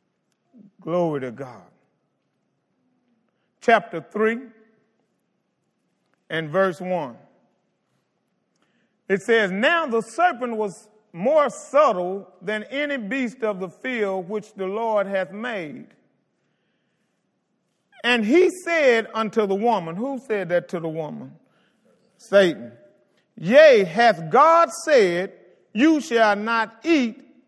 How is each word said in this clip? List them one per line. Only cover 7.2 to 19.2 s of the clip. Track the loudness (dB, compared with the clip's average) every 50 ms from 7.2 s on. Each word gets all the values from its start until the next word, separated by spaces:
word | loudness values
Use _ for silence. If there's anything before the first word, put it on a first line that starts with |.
| _ _ _ _ _ _ _ _ _ _ _ _ _ _ _ _ _ _ _ _ _ _ _ _ _ _ _ _ _ _ _ _ _ _ _ _ _ -4
It | -4 -2
says, | 0 0 2 2 2 0
"Now | -2 -2 0 0 2 0 0
the | -2 -4 -4
serpent | -4 -6 -2 0 0 0 0 -2 -8 -8 -6
was | -6 -6 -6 -8 -12 -20 _ _ _ _ _
more | -12 -4 -2 2 2 2 2 0
subtle | -2 -8 -12 0 2 4 4 4 2 0 -4 -6 -8 -10 -12 -16 _ _
than | -8 -8 -8 -8 -8
any | -8 -6 -6 -4 -4 -6
beast | -8 -6 -6 -6 -4 -4 -6 -6 -6
of | -6 -6 -4 -6
the | -10 -12
field | -12 _ -10 -8 -4 -4 -4 -4 -4 -6 -8 -8
which | -8 -10 -10 -10 _
the | -8 -8
Lord | -6 -6 -4 -4 -2 0 -2 -2 -2
hath | -4 -4 -4 -6
made. | -8 -12 -10 -8 -8 -8 -10 -10 -14 -16 -20 -20 _ _ _ _ _ _ _ _ _ _ _ _ _ _ _ _ _ _ _ _ _ _ _ _ _ _ _ _ _ _ _ _ _ _ _ _ _ _ _ _ _ -6 -2
And | -2 0 0 0
he | 2 4 4 4 2 0 -4 -6
said | -4 -2 2 4 4 4 2 0 -4 -6
unto | -6